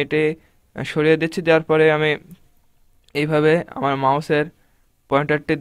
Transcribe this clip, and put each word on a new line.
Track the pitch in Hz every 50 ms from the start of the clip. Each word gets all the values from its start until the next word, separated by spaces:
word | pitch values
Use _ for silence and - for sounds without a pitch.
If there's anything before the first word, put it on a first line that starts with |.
| 143
এটি, | 139 151 151 156 156 160 160 _ _ _ _ _ _ -
আহ, | - 135 -
সরিয়ে | - 160 151 156 160 156
দিচ্ছি। | 170 165 - 190 170
দেওয়ার | 165 160 160 156 -
পরে | 156 156 156 156 151
আমি | 151 151 156 147 - - - 175 - _ _ _ _ _ _ _ _ _ _ _ _ _ _ - 143
এইভাবে | 151 151 156 151 151 151 156 175 - - - -
আমার | 135 139 139 135 135
মাউসের | 131 139 151 156 - 156 147 151 165 - _ _ _ _ _ _ _ _ _ _ _
পয়েন্টারটি | 135 139 147 147 151 151 151 - 160 143